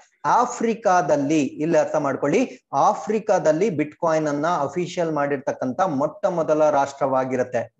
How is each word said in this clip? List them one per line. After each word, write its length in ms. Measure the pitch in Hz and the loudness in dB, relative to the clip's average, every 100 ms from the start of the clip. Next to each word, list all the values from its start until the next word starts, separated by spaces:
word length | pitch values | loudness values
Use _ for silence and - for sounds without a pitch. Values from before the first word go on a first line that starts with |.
| - _ 147 | -18 _ 0
ಆಫ್ರಿಕಾದಲ್ಲಿ, 1160 | 196 240 - 226 220 202 180 156 147 139 160 | 2 2 -2 -2 0 2 2 2 0 2 0
ಇಲ್ಲಿ 340 | 131 - 156 160 | 0 -2 0 2
ಅರ್ಥ 180 | 143 151 | 2 0
ಮಾಡ್ಕೊಳ್ಳಿ, 720 | 143 131 143 196 254 - _ | -2 -2 0 0 0 -6 _
ಆಫ್ರಿಕಾದಲ್ಲಿ 960 | 139 175 208 - 214 - 185 156 156 220 | 0 2 0 -2 -2 0 2 2 2 0
ಬಿಟ್‌ಕಾಯಿನ್ 580 | 147 151 - 165 160 151 | 0 -4 -2 0 0 0
ಅನ್ನ 200 | 143 160 | -2 0
ಅಫಿಷಿಯಲ್ 640 | 175 139 180 175 180 165 | 0 -2 -4 -4 -2 -2
ಮಾಡಿರ್ತಕ್ಕಂತ 720 | 151 143 139 139 - 131 123 | 0 -2 -2 -4 -6 -4 -2
ಮೊಟ್ಟ 440 | 185 135 151 - 190 | -2 0 -2 -2 -2
ಮೊದಲ 440 | 175 151 156 151 | 0 0 2 4
ರಾಷ್ಟ್ರವಾಗಿರುತ್ತೆ. 1040 | 143 139 - 139 131 131 127 123 117 - | 2 0 -2 -2 0 0 -2 -2 -4 -6